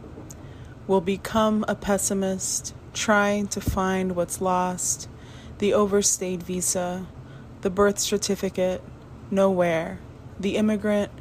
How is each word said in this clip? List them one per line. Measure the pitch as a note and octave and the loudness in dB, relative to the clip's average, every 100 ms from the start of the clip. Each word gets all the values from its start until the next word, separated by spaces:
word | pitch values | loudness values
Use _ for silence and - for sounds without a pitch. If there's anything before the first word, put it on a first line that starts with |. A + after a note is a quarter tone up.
| - - - - - - - - - | -16 -16 -16 -16 -16 -16 -16 -10 2
will | F#3+ | 2
become | F3 G3 - A3+ A3 G#3+ G#3+ | 2 -2 0 2 4 2 0
a | G#3 | -2
pessimist, | - G3 - G3 F#3+ F#3+ - - - - - | 0 0 2 0 0 -2 -2 -4 -6 -14 -10
trying | - - G#3 G3+ G#3 G3+ | -4 4 4 4 2 -2
to | G3+ | -4
find | - G3+ F#3 F#3+ F#3 F3 | -2 0 2 2 0 0
what's | F3 - | -2 0
lost, | F#3 F3+ F3+ F3+ - - - - - - - - | 2 2 2 0 -2 -4 -6 -16 -18 -18 -14 -2
the | G3+ | 4
overstayed | - G#3 G3+ G3 - F#3 F3+ | 4 4 4 2 0 -2 -6
visa, | F3 F#3 F3 F#3 F3+ F#3 F#3 - - - - - | -4 -4 -2 -2 -2 -4 -8 -14 -16 -18 -18 -6
the | G3 | -2
birth | F3+ G3+ G3+ | 4 4 4
certificate, | - G3+ - G3 F#3+ F#3+ F#3 F#3 - - - - - | 0 0 0 0 0 0 0 0 -8 -18 -18 -14 -2
nowhere. | G3 G3 F#3 F3 D#3+ F3+ F#3+ - - - - | 4 4 6 4 2 -2 -8 -14 -18 -16 -4
The | F#3+ G#3 | 0 2
immigrant, | G#3+ G#3+ G#3 G#3 G3+ - | 2 2 2 2 0 -6